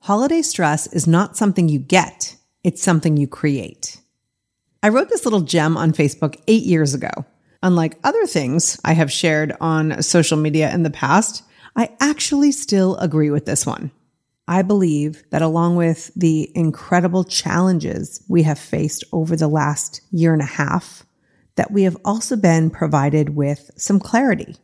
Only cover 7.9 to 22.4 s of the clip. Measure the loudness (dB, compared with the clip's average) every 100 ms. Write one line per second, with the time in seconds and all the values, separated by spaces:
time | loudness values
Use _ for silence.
7.9 | -2 -2 0 0 0 0 0 -2 -4 0
8.9 | 2 2 0 0 0 -2 -2 0 0 0
9.9 | -2 0 2 2 2 0 0 0 0 -2
10.9 | -2 2 2 0 -6 _ _ -10 -4 -4
11.9 | -2 -2 -2 -2 2 2 2 -2 2 2
12.9 | 0 -2 0 0 0 -2 -4 -4 -6 -10
13.9 | _ _ _ _ _ -4 -2 2 2 2
14.9 | 0 -2 -6 _ -2 0 2 2 2 0
15.9 | -2 -6 -2 0 2 -2 -2 -2 -2 -2
16.9 | 0 2 0 -2 -4 -2 0 2 0 -2
17.9 | -8 -10 -12 _ 2 2 0 -6 -4 -4
18.9 | -6 -8 -6 -2 -2 0 0 0 -2 -6
19.9 | -10 _ 0 2 2 -2 -6 -4 -4 -6
20.9 | -20 _ _ _ _ _ -4 -2 2 0
21.9 | 0 -4 -4 -4 0